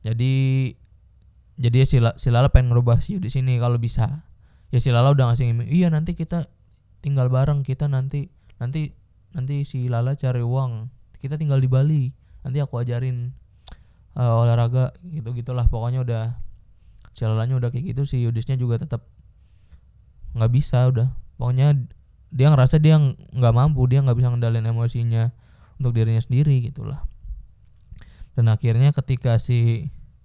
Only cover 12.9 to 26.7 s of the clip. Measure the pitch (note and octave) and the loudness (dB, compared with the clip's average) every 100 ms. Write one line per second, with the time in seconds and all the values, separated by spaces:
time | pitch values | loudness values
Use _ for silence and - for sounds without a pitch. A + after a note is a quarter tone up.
12.9 | A#2+ C3 B2 B2 C3 _ _ - - - | -4 -4 -6 -8 -12 _ _ -20 -20 -20
13.9 | _ _ - B2 A2+ A#2+ A#2 A#2 B2+ B2+ | _ _ -2 2 4 4 2 2 0 -2
14.9 | - F3 D#3 A2+ A#2+ A#2 B2 A#2 A#2 A#2+ | -4 -12 -12 -8 -10 -6 2 2 2 -4
15.9 | B2+ B2 A2+ A2+ B2 - - - - - | -4 -2 -4 -4 -8 -12 -14 -20 -20 -20
16.9 | - - - A2 A2 A#2 C3 A#2+ B2+ F3+ | -20 -20 -6 -2 0 0 -2 -2 -4 -6
17.9 | A#2+ C#3+ C3 A#2+ A2+ A#2 C3 B2 A#2 D#3 | -4 -2 -2 -2 -2 -4 -2 -2 -2 -4
18.9 | - - - - _ _ _ - - _ | -8 -10 -20 -20 _ _ _ -20 -20 _
19.9 | _ _ - - A#2+ A2+ B2 - B2 B2+ | _ _ -20 -12 -2 0 0 0 2 2
20.9 | B2+ B2+ - - - B2 B2+ C#3+ C#3+ - | 2 -2 -4 -14 -8 -4 2 2 2 -2
21.9 | - _ _ _ B2 C#3+ C#3+ B2+ D#3 D3+ | -14 _ _ _ 2 4 6 4 4 6
22.9 | D#3 C#3 - - - A#2+ A#2 C#3+ C#3 B2+ | 6 4 -2 -10 0 2 4 2 2 2
23.9 | C3+ C3+ A#2+ B2 A#2+ A#2 A2+ A2+ A#2 A#2 | 2 2 2 0 0 0 -2 -2 -2 -2
24.9 | A#2 A#2 A2+ A2+ - _ - - - B2+ | -2 -2 0 -2 -4 _ -20 -20 -6 -2
25.9 | A#2 A2+ A2+ - B2 D3+ C3+ A#2+ | 0 2 0 0 0 2 2 -2